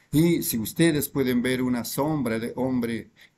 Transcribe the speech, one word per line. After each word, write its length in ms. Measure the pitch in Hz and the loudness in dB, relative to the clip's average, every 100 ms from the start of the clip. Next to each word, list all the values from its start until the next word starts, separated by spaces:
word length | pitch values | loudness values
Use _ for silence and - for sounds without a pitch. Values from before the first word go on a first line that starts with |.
| - | -2
Y 320 | 143 175 156 | 2 4 2
si 120 | 110 117 | 0 -4
ustedes 540 | 104 - 165 147 - | -4 2 2 2 -2
pueden 320 | 143 127 123 | 0 0 2
ver 180 | 120 127 | 0 0
una 240 | 127 120 | 0 -2
sombra 540 | 113 - 147 156 117 113 | -4 -2 0 0 -2 -2
de 160 | 117 - | -4 -4
hombre 540 | 131 127 117 113 - _ - | -2 -2 -2 -4 -10 _ -20